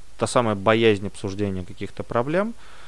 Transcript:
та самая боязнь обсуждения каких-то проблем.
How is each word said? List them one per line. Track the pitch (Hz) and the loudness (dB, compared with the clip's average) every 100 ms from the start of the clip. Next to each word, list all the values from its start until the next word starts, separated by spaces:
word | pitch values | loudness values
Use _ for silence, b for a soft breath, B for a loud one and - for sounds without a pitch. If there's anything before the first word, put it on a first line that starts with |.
| - - | -12 -4
та | 113 | 0
самая | 131 113 101 | 2 2 2
боязнь | 98 110 113 101 98 | 4 6 6 4 0
обсуждения | - 101 95 104 92 | -6 -6 -2 -2 -4
каких-то | 90 - 101 - | -6 -8 -8 -8
проблем. | - 117 131 175 220 226 B B | -4 -2 0 0 -2 -6 B B